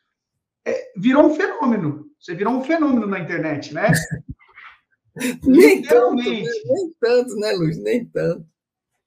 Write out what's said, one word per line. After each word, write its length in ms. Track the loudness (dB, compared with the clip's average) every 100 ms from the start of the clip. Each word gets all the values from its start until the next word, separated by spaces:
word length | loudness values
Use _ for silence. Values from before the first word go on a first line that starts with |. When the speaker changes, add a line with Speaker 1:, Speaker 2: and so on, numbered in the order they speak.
| _ _ _ _ _ _ -6
Speaker 1:
É, 260 | -6 -8 -4
virou 300 | 2 4 4
um 100 | 2
fenômeno. 720 | -4 -2 -2 0 -2 -6 -12 _
Você 160 | -12 -6
virou 180 | -4
um 100 | -2
fenômeno 440 | -2 0 0 0 -2
na 120 | -6
internet, 540 | -6 -6 -4 -6 -8
né? 180 | -2 0
Speaker 2:
<laughs> 1500 | 0 -2 -12 -12 -18 _ -20 -20 _ _ _ _ -8 -6 -2
Nem 380 | 4 8 8 6
tanto, 340 | 4 4 4 2
né? 80 |
Speaker 1:
Literalmente. 260 | -2 -4 -6 -6 -4
Speaker 2:
Nem 280 | -4 -4 -4
tanto, 360 | 0 0 0 -4
né, 140 | -4
Luiz? 240 | -2 -2 -2
Nem 240 | -2 -4 -4
tanto. 400 | -4 -4 -6 -10 _ _ _ _ _